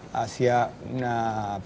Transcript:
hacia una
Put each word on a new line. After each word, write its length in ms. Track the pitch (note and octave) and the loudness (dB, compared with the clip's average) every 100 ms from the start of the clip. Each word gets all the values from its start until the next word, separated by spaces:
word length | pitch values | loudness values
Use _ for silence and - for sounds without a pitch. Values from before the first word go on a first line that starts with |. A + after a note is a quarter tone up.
| - | -4
hacia 580 | - A2+ - B2 A#2+ A#2 - - | -2 -2 2 4 6 2 -2 -8
una 680 | C3 B2 A#2 A2+ A2 G#2 G2+ | -4 -2 0 0 -2 -2 -4